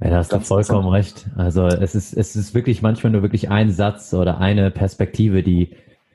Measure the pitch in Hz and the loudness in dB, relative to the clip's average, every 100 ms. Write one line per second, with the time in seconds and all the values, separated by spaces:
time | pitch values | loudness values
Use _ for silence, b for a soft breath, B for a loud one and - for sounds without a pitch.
0 | 82 87 85 98 - 98 107 101 92 98 | 0 2 0 -2 0 0 2 0 2 0
1 | 95 - - - 90 87 90 87 95 107 | 0 -6 -12 -4 0 2 2 2 0 -2
2 | - - 104 107 101 120 123 113 110 110 | -4 -4 -4 -4 -2 -2 0 0 0 0
3 | 117 110 101 98 - 101 110 87 104 104 | 0 2 0 -2 0 2 2 2 -2 -4
4 | - 90 90 85 95 104 98 - 95 - | -4 0 0 0 0 2 0 0 -4 -2
5 | 98 - 110 95 90 90 87 b b b | -4 0 2 2 2 0 0 b b b
6 | b | b